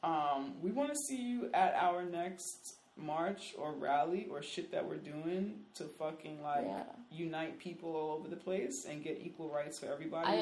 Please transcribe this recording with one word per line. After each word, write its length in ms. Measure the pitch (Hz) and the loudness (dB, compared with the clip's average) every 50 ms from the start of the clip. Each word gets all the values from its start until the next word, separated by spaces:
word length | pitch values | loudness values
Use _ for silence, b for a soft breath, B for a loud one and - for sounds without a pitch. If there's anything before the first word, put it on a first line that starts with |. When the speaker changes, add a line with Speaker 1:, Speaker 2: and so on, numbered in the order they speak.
| - | 4
Speaker 1:
um, 500 | 170 165 156 147 143 139 139 139 139 135 - | 4 4 4 6 6 4 4 2 -2 -4 -2
we 100 | 160 190 | 0 0
wanna 240 | 220 262 285 294 294 294 - - | 2 4 2 2 2 -2 -2 -2
see 80 | 269 254 | -2 -2
you 280 | 247 240 247 240 240 240 - | 0 0 0 0 0 4 6
at 200 | 175 190 185 - | 6 6 8 6
our 280 | - 180 180 175 175 180 | 6 6 6 4 4 0
next 720 | 175 175 170 170 185 190 180 - - - - - - - - - - _ - | -2 -2 -2 -2 -2 -4 -6 -8 -8 -8 -8 -10 -14 -14 -14 -20 -20 _ -8
march 560 | 151 151 151 160 165 185 202 196 - - - - | -4 -2 0 2 2 2 0 -2 -6 -10 -6 -4
or 140 | 147 151 151 | -4 -4 -4
rally 540 | 139 - - 139 147 147 165 175 196 - - | -2 2 4 6 6 6 6 4 0 0 -2
or 120 | 143 143 147 | -6 -6 -6
shit 280 | - - - 165 - | -6 -6 -6 -4 -2
that 140 | - 165 151 | 0 0 0
we're 120 | - 156 156 | 0 -2 -6
doing 640 | 156 151 147 151 160 165 180 190 190 208 214 - - - - | -6 -6 -8 -4 -2 0 2 2 2 0 -2 -8 -12 -14 -12
to 100 | - 165 151 - - | -10 -10 -10 -6 -4
fucking, 460 | 160 156 160 156 - 156 156 151 147 | -4 -4 -4 -4 -8 -10 -10 -6 -4
like, 220 | 147 147 143 143 | 0 2 2 2
Speaker 2:
Yeah. 180 | 143 - 101 - - - - - - | 2 -2 -4 -4 -6 -10 -14 -14 -14
Speaker 1:
unite 480 | 156 160 170 165 160 160 160 160 - - | -6 -4 -4 -2 -2 -2 -4 -4 -6 -8
people 360 | - 180 175 - - 165 160 | -8 -8 -8 -6 -6 -2 -2
all 160 | 156 156 156 | 0 0 0
over 160 | 151 156 - - | -2 -2 -4 -6
the 80 | 175 | -8
place 500 | - - - 185 190 - - - - - - | -6 -2 0 0 2 2 0 -2 -4 -6 -6
and 120 | 147 151 151 | -8 -6 -4
get 180 | 156 156 - - | -4 -4 -4 -4
equal 260 | 170 - - 160 156 | -10 -8 -6 -8 -2
rights 300 | 147 147 147 151 - - | 0 0 0 -2 -4 -6
for 60 | - | -4
everybody. 420 | 131 139 143 156 160 160 165 165 170 | -4 -4 -2 -4 -4 -2 0 2 4
Speaker 2:
I 80 | 202 220 | 4 4